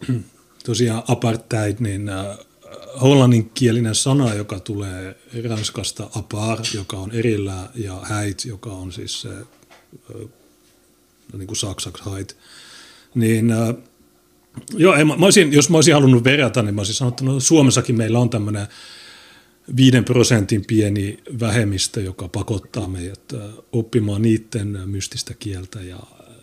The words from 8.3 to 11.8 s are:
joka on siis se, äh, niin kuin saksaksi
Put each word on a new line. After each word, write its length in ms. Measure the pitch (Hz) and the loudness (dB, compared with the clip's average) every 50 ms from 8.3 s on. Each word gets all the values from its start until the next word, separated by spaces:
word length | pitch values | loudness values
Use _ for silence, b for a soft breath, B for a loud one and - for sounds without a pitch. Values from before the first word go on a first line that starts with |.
| 98 - - | -6 -8 -10
joka 260 | 127 110 95 - 117 | -12 -12 -12 -14 -14
on 220 | 98 92 90 92 87 | -14 -12 -12 -12 -12
siis 280 | - 101 95 - - | -12 -12 -10 -10 -10
se, 100 | - - | -10 -12
äh, 960 | 95 95 107 - _ _ _ _ - - _ _ - - _ _ - - - - _ _ _ _ _ _ _ _ _ _ _ _ _ _ _ _ _ _ _ _ - | -14 -16 -18 -20 _ _ _ _ -20 -20 _ _ -20 -20 _ _ -18 -18 -18 -18 _ _ _ _ _ _ _ _ _ _ _ _ _ _ _ _ _ _ _ _ -16
niin 140 | 101 95 | -14 -12
kuin 100 | 95 104 | -10 -8
saksaksi 540 | - - 101 95 - | -6 -6 -6 -6 -8